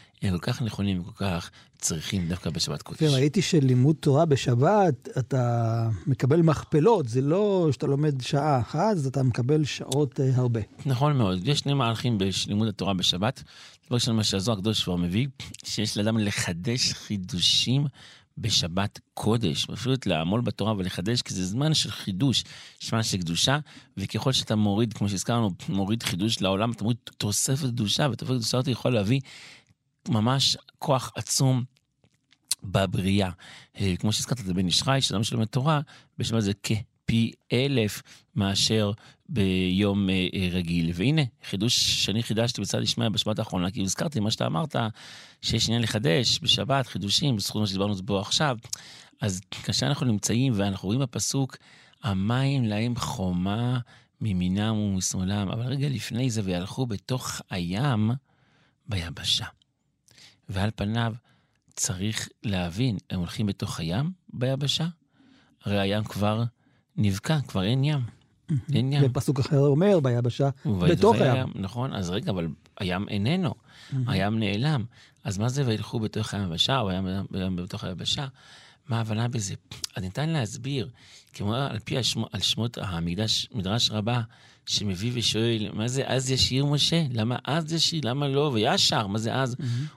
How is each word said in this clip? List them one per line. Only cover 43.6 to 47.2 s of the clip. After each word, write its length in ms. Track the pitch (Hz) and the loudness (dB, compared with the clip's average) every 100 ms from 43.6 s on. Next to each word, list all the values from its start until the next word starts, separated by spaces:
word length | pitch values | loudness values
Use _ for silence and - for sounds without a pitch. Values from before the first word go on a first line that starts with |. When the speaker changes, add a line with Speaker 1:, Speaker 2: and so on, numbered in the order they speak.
| 90 | -2
Speaker 1:
כי 120 | 95 | -2
הזכרתי 380 | 95 - 180 127 | -4 -2 -2 -2
מה 100 | 104 | -2
שאתה 160 | - 120 | -2 -2
אמרת, 300 | 160 156 127 113 - - - - - | -2 -2 -2 -2 -6 -18 -20 -20 -10
שיש 260 | - 113 110 | -2 0 2
עניין 140 | 117 | 0
לחדש 580 | 113 110 107 160 117 - | 0 0 2 2 2 0
בשבת, 440 | - - 101 139 131 | 0 0 2 0 0
חידושים, 500 | - 98 - | -4 -2 0